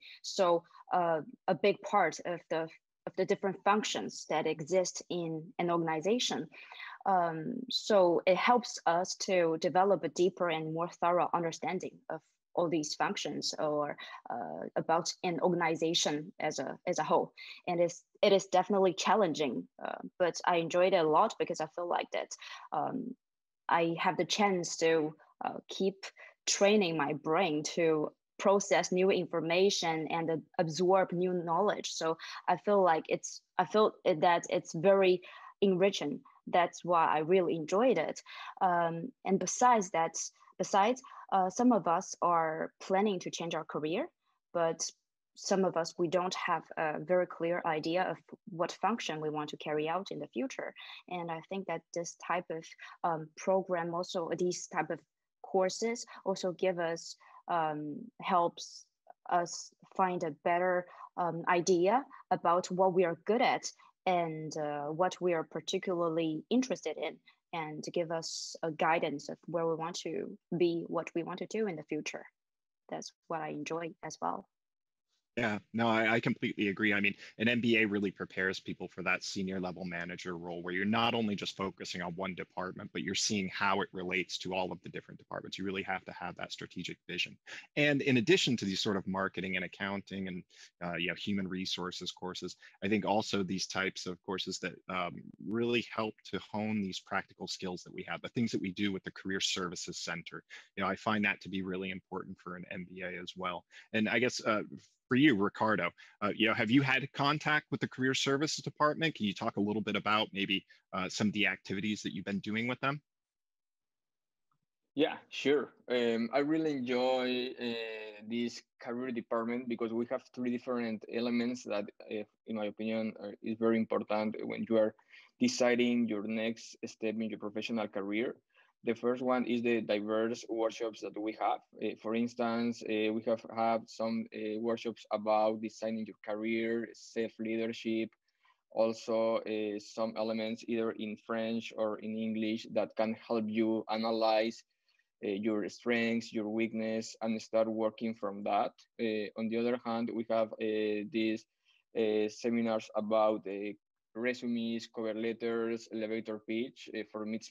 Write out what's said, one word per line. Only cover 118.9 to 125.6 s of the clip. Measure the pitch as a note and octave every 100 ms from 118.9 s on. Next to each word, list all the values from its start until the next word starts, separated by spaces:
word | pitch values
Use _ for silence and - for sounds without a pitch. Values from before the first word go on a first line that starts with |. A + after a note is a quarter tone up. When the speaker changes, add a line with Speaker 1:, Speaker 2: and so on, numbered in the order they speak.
| A#2+ C3
Speaker 3:
department | A#2 - A#2 A2+ A#2+ B2+
because | A#2 A2+
we | A#2 A#2+
have | B2+ -
three | B2+ B2
different | A#2+ C3 A#2+ A2+ G#2+ -
elements | A#2 A#2+ A#2+ A#2+ B2
that, | A2 G#2 G#2 _ -
uh, | G#2+ G#2+ _ -
in | A2
my | G#2
opinion, | G#2 A2 A2 A2 -
are, | G2+ G2
is | A2+ A2+
very | A2+ A2+
important | A2 G#2 A2 G#2+ G#2+ - A#2
when | A2+ A2
you | A2+
are | A2 - _ - - -
deciding | B2 -